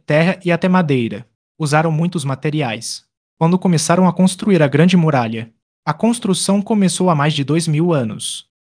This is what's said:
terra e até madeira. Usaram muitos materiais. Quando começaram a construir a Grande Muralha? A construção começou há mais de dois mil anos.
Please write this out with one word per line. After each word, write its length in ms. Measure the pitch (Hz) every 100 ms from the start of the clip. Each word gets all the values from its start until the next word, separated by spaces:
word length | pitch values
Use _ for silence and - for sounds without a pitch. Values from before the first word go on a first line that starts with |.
| -
terra 340 | 147 165 185 175
e 40 |
até 200 | 170 185
madeira. 580 | 185 160 135 113 101 - _ _ _
Usaram 320 | 151 151 165
muitos 320 | 156 170 180
materiais. 800 | 139 131 156 151 131 110 - - _ _ _ _
Quando 220 | 160 180
começaram 480 | 190 165 - 175 185
a 60 |
construir 500 | 175 185 - - 185
a 60 | 147
Grande 260 | 143 180 180
Muralha? 560 | 156 139 113 113 113 _ _ _ -
A 60 |
construção 680 | 151 220 240 202 180 - 202
começou 480 | 202 214 190 - 185
há 60 | 156
mais 180 | 147
de 100 | 143
dois 240 | 135 160 165
mil 240 | 151 175
anos. 540 | 156 113 101 - - - _